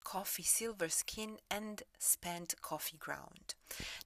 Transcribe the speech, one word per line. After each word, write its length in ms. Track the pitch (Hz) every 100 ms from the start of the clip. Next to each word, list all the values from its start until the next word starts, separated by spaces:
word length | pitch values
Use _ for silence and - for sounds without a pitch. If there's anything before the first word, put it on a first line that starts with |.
coffee 380 | - 190 202 -
silver 480 | - - 226 208 165
skin, 480 | - - - 214 214 -
and 320 | 202 214 208 - -
spent 560 | - - 175 175 175 -
coffee 380 | - 156 - 160
ground. 560 | - 143 - - - - - - - -